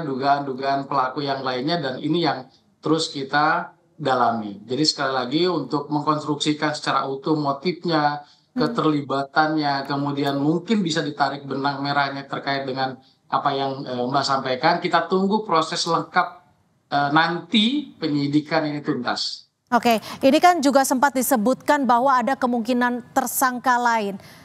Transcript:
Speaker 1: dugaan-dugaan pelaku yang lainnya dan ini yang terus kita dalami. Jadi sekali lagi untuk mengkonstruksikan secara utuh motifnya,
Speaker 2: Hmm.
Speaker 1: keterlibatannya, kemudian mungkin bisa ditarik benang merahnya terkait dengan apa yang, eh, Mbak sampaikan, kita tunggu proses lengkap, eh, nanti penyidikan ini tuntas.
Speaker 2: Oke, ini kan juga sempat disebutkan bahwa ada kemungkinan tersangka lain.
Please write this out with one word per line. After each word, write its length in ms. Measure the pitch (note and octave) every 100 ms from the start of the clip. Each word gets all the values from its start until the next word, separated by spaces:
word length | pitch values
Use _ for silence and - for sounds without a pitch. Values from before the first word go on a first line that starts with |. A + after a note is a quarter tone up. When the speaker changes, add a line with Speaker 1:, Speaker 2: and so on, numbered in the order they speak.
| D#3
Speaker 1:
dugaan-dugaan 800 | B2+ C#3 C#3+ C#3 B2+ C3+ C#3 C3+
pelaku 400 | C#3+ C3 D3 C#3
yang 160 | C3+
lainnya 340 | C3 B2+ C#3 E3+
dan 220 | C3+ A#2+
ini 240 | D3+ E3+
yang 240 | D#3 C3 - _ _ _
terus 320 | D3+ D#3+ -
kita 640 | C#3+ C3+ D3 D#3 E3+ F3 - _ -
dalami. 580 | C#3+ C3 A#2 A2+ G#2 G2 A2+
Jadi 180 | B2+ D3+
sekali 260 | - C3+
lagi 300 | C3 A#2+ D3+ F3
untuk 460 | E3 C3 D3 C#3+
mengkonstruksikan 800 | D3+ D3+ D3 D3 D3 D#3 D3 D#3
secara 320 | D3 - A2+ -
utuh 320 | G3+ - D3+
motifnya, 880 | D3 C#3 F#3 E3+ F3 D#3+ D3 D3 - _ _ -
Speaker 2:
Hmm. 80 |
Speaker 1:
keterlibatannya, 1200 | D3+ - D3+ D3 C3 C3+ C#3 E3 D#3 D#3 C#3+ C#3 C3+
kemudian 540 | C#3+ C#3+ C#3 D3 C#3
mungkin 420 | C#3+ E3+ E3+ A3
bisa 220 | E3+ D3+ D3
ditarik 400 | C#3+ C#3 C#3+ C#3
benang 380 | C3+ C#3 C3+
merahnya 420 | C#3+ C#3+ C#3 C#3 C3+
terkait 400 | C3+ - C3+ C3+
dengan 320 | C3 C3 B2 _ _ _
apa 240 | - C#3+ C#3
yang, 300 | C#3 C3+ -
eh, 160 | B2+ B2
Mbak 140 | C#3 C3+
sampaikan, 480 | C3 C3 B2+ D#3 -
kita 260 | F3 E3+ -
tunggu 380 | F#3+ G3 G#3+ -
proses 380 | D#3+ D3+ E3+ E3+
lengkap, 400 | D#3+ D3+ D3 C3+ - _ _ _ _ _
eh, 180 | C#3+ C#3+ D3+
nanti 800 | E3+ F3 - A3+ G#3+ C#4+ - -
penyidikan 680 | D#3 D3 C#3+ D3 D3 D#3+ D3+
ini 180 | D3
tuntas. 640 | D3 C3 A#2 G#2 - - - _ _
Speaker 2:
Oke, 300 | A#3+ A#3+ A3 - -
ini 160 | C4+ D4
kan 180 | F4+ F4
juga 240 | C#4 C4+
sempat 320 | C4 C4 C#4 C4
disebutkan 720 | A#3+ B3+ G#3 C4 - D4 B3
bahwa 240 | A#3 C4+
ada 240 | B3+ A#3 C4+
kemungkinan 800 | B3+ B3 A3 B3 B3 B3 - -
tersangka 640 | B3+ - B3+ B3 C4 A#3+
lain. 400 | A#3+ A3+ G3+ G3 - -